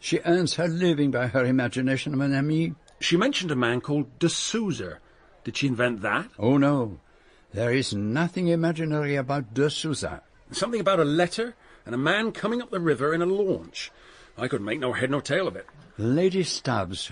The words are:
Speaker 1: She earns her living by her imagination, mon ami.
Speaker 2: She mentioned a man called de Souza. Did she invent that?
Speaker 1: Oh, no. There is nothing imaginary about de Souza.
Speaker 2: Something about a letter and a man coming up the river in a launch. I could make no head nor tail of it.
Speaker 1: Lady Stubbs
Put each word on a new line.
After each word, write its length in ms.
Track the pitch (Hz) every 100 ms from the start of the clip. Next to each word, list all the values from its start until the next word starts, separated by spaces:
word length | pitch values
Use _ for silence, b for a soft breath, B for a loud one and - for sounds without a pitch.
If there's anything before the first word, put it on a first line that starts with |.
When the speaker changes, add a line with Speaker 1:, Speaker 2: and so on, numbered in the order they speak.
Speaker 1:
She 180 | - 160
earns 300 | 170 175 170
her 120 | - 175
living 440 | 165 180 151 143
by 160 | 127 123
her 180 | 131
imagination, 720 | 127 127 120 131 131 131 - 135
mon 180 | 139
ami. 400 | 139 147 156 165 165 - -
Speaker 2:
She 180 | - 170
mentioned 320 | 233 - 185
a 60 | 139
man 260 | 117 123
called 360 | 131 147 127 -
de 120 | 170
Souza. 680 | - - 226 214 123 90 - b b b b
Did 140 | - -
she 80 | 139
invent 340 | 120 123 113
that? 300 | 104 113 - -
Speaker 1:
Oh, 180 | 113 139
no. 440 | 139 143 117 90 b b b b b
There 180 | 95 120
is 200 | 127 127
nothing 560 | 104 104 127 170 - 175
imaginary 680 | 170 165 160 160 151 143 143
about 360 | 131 143 117
de 160 | 113 147
Souza. 540 | 147 160 139 82 82 - _ -
Speaker 2:
Something 280 | - 214 233
about 200 | 196 190
a 40 |
letter 500 | 147 156 175 - 233 - B B
and 100 | -
a 40 | 120
man 340 | 147 196 226
coming 300 | - 208 240
up 80 | 240
the 100 | 190
river 320 | 165 127 143
in 80 | 165
a 60 | 175
launch. 640 | 196 196 - - - - B B B B -
I 100 | 127
could 140 | 127
make 180 | 101 143
no 140 | 131
head 160 | 107 131
nor 100 | 139
tail 260 | - 156 185
of 100 | 90
it. 100 | - - - -
Speaker 1:
Lady 440 | 107 143 185 185
Stubbs 680 | 170 - - 117 90 95 -